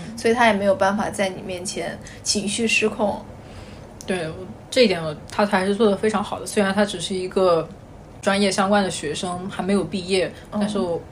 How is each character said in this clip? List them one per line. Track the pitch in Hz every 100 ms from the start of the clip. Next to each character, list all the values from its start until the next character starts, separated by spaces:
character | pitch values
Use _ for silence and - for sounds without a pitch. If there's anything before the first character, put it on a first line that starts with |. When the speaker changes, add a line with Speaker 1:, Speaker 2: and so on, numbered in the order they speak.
| - -
Speaker 1:
所 | 233
以 |
他 | 233 233
也 |
没 | 208 202
有 | 190
办 | 190 202
法 | 185
在 | - 190
你 | 185
面 | 190 180 185
前 | - 165 - - -
情 | - 214 196
绪 | 202 226
失 | - 214
控。 | 214 208 - - - - - - - - - -
Speaker 2:
对， | 185 160 175 185 - -
这 | 262
一 | 226
点 | 170
我， | 160 151 -
他 | - 208
还 | 196 190
是 |
做 | 202 220
得 | 190
非 | 214
常 | 202
好 | 214 185
的。 | 185
虽 | 220
然 | 196 196
他 |
只 | 202 185
是 | 160 185
一 | 185
个 | 196 185 170 156 - - - - -
专 | 202 196
业 | 202
相 | 190 190
关 | 208
的 | 185
学 | 160 147 156
生， | 185 180 190
还 | -
没 | 180
有 | 196
毕 | 160 196 175
业， | 190 156 - -
Speaker 1:
嗯。 | 208
Speaker 2:
但 | 208
是 | 208
我 | 180 165 -